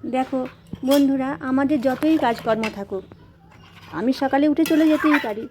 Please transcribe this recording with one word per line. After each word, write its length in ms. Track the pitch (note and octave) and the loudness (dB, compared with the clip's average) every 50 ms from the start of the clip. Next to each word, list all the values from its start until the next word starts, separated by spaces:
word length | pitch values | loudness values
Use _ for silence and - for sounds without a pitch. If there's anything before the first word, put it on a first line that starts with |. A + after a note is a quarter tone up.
| - | -8
দেখো 420 | A#3+ A#3+ B3+ C4 - - C4 B3+ B3+ - - - - - - - | -4 -2 -2 -2 -2 -2 -4 -4 -6 -12 -20 -16 -16 -14 -6 0
বন্ধুরা, 520 | C4 C#4 C#4+ C#4 C4 C#4 C4 C4 C4 C#4 - | 2 4 4 4 2 2 0 -2 -4 -6 -6
আমাদের 420 | - C4 C4 C4 C#4+ C4+ D#4 C#4+ | -4 -2 0 0 2 2 0 0
যতই 360 | A3+ C4+ B3+ B3+ - D#4 D#4+ | 0 0 0 0 2 2 2
কাজকর্ম 460 | D4+ D4+ A#3+ A#3 - - A#3+ A3+ A3 A3+ G#3+ G#3 | 2 2 0 -2 -2 -2 -2 -2 0 -2 -6 -6
থাকুক, 300 | G3+ G3 F#3 G3+ F#3+ F#3 - - - - - - _ _ - - - - - - - - - | -8 -10 -8 -10 -10 -10 -12 -20 -20 -20 -20 -20 _ _ -20 -20 -20 -20 -20 -20 -20 -20 -12
আমি 220 | - D#3 G3+ B3 C4 | -8 -4 -2 -2 -2
সকালে 340 | - C#4 C4 - C#4 C#4+ | 0 -2 0 2 2 2
উঠে 180 | D4+ C#4+ E4 E4 | 2 2 2 2
চলে 220 | - D#4+ D4+ D#4+ | 2 4 4 4
যেতেই 320 | D#4 D4+ C#4+ - D#4 D4 C#4+ - | 4 2 2 2 2 2 2 0
পারি 240 | A#3 G#3 G#3+ A3+ - | -4 -8 -8 -10 -14